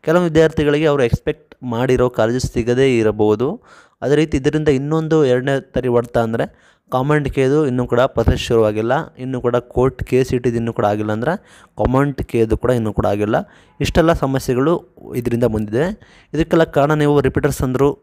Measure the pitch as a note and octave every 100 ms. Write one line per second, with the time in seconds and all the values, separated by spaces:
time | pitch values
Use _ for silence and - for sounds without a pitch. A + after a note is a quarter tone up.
0 | - E3+ F3 D#3 D#3+ D#3 D3 D3 D#3 C#3+
1 | A#2+ - - D3 _ - B2+ A#2 B2+ B2
2 | B2 - A2+ B2+ - - A2+ B2 C3+ A#2+
3 | G#2+ G#2+ G#2+ G#2+ B2+ G#3+ _ - _ _
4 | C3 D3 D#3+ D#3 C3+ D3+ D3+ C3+ C#3+ D#3+
5 | D#3 D#3+ C#3 B2 C3 C#3 C3 - B2+ A#2+
6 | A#2+ B2 A#2 A2+ C#3+ _ _ _ _ B2+
7 | C3+ D3+ C#3 C#3 C3 D3 D3+ B2 B2 A#2+
8 | C3 - A2+ B2 - A#2 G#2+ G#2+ A2+ C3+
9 | - - B2+ B2+ B2 A#2+ - - C3 C3
10 | - B2+ B2 B2+ B2 A#2+ A2+ A2+ G#2 G#2+
11 | G#2+ G#2+ B2+ F3 _ - - - A2+ B2+
12 | C#3+ C3+ - A#2+ A2+ A2 A#2+ B2 A2 -
13 | G2+ G2+ G#2 B2+ - - _ _ C#3+ -
14 | E3 E3 C#3 C3+ - B2 C#3 E3+ - _
15 | - F2 B2 A#2 A#2+ G#2+ G#2+ G#2+ E3+ G#3+
16 | - - _ D3 E3 F3 D#3+ - C#3+ D3+
17 | D3 D3 C3+ C3+ D3 C#3 C3 B2+ C#3 C#3